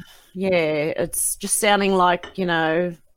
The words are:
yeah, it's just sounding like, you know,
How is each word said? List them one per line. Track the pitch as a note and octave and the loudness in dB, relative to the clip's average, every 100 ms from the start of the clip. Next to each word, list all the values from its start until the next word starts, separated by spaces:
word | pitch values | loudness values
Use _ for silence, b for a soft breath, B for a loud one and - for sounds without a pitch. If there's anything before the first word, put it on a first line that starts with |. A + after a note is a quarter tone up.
| - B B | -6 B B
yeah, | F#3 F#3+ F3+ D#3+ D#3 D#3 - | -6 0 0 2 0 -2 -2
it's | E3+ - - - | -4 -4 -6 -4
just | G3 - | -4 0
sounding | G#3 G3+ G3 | 2 2 4
like, | F#3+ F3+ F3 - - | 4 4 2 -4 -6
you | F3+ | -2
know, | E3 D#3+ D#3+ F3+ E3+ _ | 0 2 0 -2 -6 _